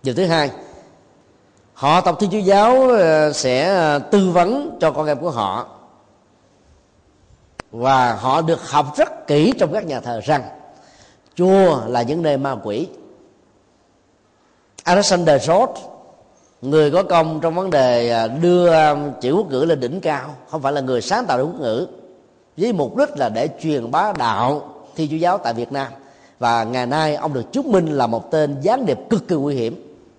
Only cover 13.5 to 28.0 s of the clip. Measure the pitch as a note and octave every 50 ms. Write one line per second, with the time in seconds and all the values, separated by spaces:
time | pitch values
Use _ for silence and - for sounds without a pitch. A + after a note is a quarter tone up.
13.5 | _ _ _ _ _ _ _ _ _ _ _ _ _ _ _ _ _ _ _ _
14.5 | _ _ _ _ _ - - E3 F3 G3 G3+ - F#3+ F3+ F3 D#3+ D3 C3+ - D3+
15.5 | E3 F#3+ A#3+ B3+ - - - - - - - - - _ _ _ _ _ _ _
16.5 | _ _ - C3 D3 D#3 D3+ D3 C#3 F3+ G3 - F3+ E3+ D#3+ D#3+ D#3 D3+ D3 E3
17.5 | D#3+ F3 F#3+ F#3+ D3+ C#3+ C3 B2+ B2 A#2+ A#2 A#2+ A#2 A#2 A2+ A2+ B2 D3 E3 F3
18.5 | F3+ F3+ F3 F3 E3 D#3+ D#3 D3+ D3 D3 D3 D3 B2+ - - B2 D3 F#3+ A3 F3
19.5 | C3+ B2+ D3 E3+ E3 C#3 B2+ A#2+ D3 F#3+ - E3 D3+ C#3 B2+ C#3+ C#3+ C3 - -
20.5 | - D#3+ C3 C3+ D3 C#3+ C3+ B2+ C3 A#2+ G#2 - F#3+ A3+ B3+ F#3 C#3+ B2 C3+ D#3
21.5 | F3 C3 D3+ A#2 A2 A#2 F#3 F3+ - - - - - - _ _ _ _ _ _
22.5 | _ - F3 A#3+ A#3 E3+ C#3+ B2 - A#3+ C#4+ D4 - - C3+ A#2 G#2+ A2+ B2+ D#3
23.5 | - - - D#3+ D3+ C3+ A#2 A#2+ C3 D#3 F#3+ G#3+ G3 D#3+ B2 A#2 A2 G2 A#2 B2+
24.5 | C#3+ D3 - - - - - - - - D#3+ D3 D3+ D#3+ E3 F3 F3+ E3 - A#2+
25.5 | A#2 A2+ A#2+ - C3+ C#3 C3+ B2 - - - - _ _ _ _ _ _ B2 A#2
26.5 | A#2 A#2 A2+ A2 B2 B2+ B2 A#2+ C#3 D#3 D#3 D#3 D3 D3 - D#3+ C#3+ C3 A2+ -
27.5 | - C4 C#4+ D#4 A3 F#3+ E3+ D#3+ D3+ C#3